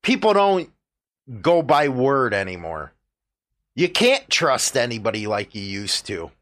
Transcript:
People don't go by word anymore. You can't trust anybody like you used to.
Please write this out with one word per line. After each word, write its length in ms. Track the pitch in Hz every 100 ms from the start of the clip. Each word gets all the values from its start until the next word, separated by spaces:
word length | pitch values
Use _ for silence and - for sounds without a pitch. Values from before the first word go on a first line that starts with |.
People 320 | - 262 220
don't 360 | 202 196 185 165 _ _ _ _ _ - 113
go 200 | 117 170
by 280 | 143 147 147
word 440 | 127 131 139 123
anymore. 600 | 101 95 90 82 80 73 _ _ _ _ _ _ _ _ -
You 140 | 175
can't 400 | 180 240 269 -
trust 480 | - 165 123 - 131
anybody 500 | 120 113 104 110 107
like 260 | 104 101
you 80 | 107
used 440 | 98 98 101 - -
to. 260 | 95 82 _